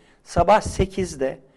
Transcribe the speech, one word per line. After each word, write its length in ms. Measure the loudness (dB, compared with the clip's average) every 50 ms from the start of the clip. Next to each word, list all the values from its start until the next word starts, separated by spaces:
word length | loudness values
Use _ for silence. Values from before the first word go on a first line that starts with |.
| _ _ _ _ _
sabah 380 | -6 0 0 4 4 4 4
sekizde, 800 | 2 -2 -4 -4 -4 -4 -2 -6 -6 -6 -4 -4 -4 -4 -4 -8 -18 _ _